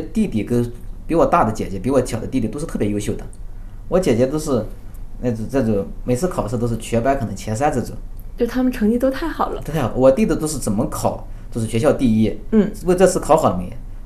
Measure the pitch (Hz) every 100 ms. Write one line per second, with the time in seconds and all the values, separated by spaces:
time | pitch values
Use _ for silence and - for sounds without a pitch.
0 | - - 214 107 98 120 120 - - -
1 | - 165 - 175 113 110 90 95 120 139
2 | - 113 - 131 110 143 160 - 107 104
3 | 107 90 - - - - - - - 180
4 | 185 113 131 151 151 123 - - - -
5 | - - 123 110 107 135 113 101 98 -
6 | - 123 180 - 104 113 117 113 - 113
7 | 123 - 104 98 - 110 147 123 - -
8 | - - - - 233 247 254 247 214 240
9 | 262 269 330 294 - - - 156 113 123
10 | 131 - 202 156 151 123 110 101 147 -
11 | 107 - - - - 120 110 117 143 -
12 | 254 110 110 - - 220 185 - 170 180
13 | 185 151 - 156 123 90 90 - - -